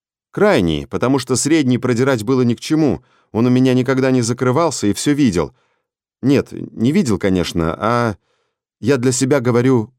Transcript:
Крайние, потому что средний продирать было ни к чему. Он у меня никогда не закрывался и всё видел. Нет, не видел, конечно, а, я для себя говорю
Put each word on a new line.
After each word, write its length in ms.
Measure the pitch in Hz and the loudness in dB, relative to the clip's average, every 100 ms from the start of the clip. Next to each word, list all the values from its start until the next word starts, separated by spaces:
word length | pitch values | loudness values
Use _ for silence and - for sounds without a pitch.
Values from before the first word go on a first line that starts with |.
| _ _ _ | _ _ _
Крайние, 560 | - 208 156 87 73 69 | 0 2 2 0 -2 -4
потому 320 | 92 120 135 | -4 -2 -2
что 160 | - 123 | -2 -2
средний 420 | 143 160 127 120 | 0 0 2 0
продирать 460 | 123 117 135 123 | 0 0 0 0
было 180 | 107 131 | 0 0
ни 120 | 120 | 0
к 60 | 117 | -2
чему. 440 | - 160 151 90 - _ _ | -2 0 0 -2 -8 _ _
Он 140 | 104 123 | -2 2
у 40 | |
меня 240 | 127 131 | 4 4
никогда 380 | 127 127 131 131 | 2 0 0 0
не 100 | 127 | 0
закрывался 640 | 113 123 127 131 165 - 104 | 0 -2 -2 0 -2 -2 -4
и 60 | |
всё 200 | 98 143 | -2 -2
видел. 400 | 143 131 85 71 - _ _ _ _ _ _ | 0 2 0 -4 -8 _ _ _ _ _ _
Нет, 280 | 123 127 - | 0 0 0
не 400 | 85 85 - 117 | -10 -14 -4 0
видел, 280 | 180 143 92 | 0 0 -2
конечно, 560 | 101 92 82 87 82 - | 0 0 -2 -2 -4 -2
а, 380 | 104 120 117 95 _ _ _ _ _ _ | -2 0 -2 -6 _ _ _ _ _ _
я 180 | 107 135 | -2 0
для 140 | 127 | 0
себя 280 | 127 131 143 | 0 0 0
говорю 540 | 120 120 127 123 107 | 2 2 2 0 -2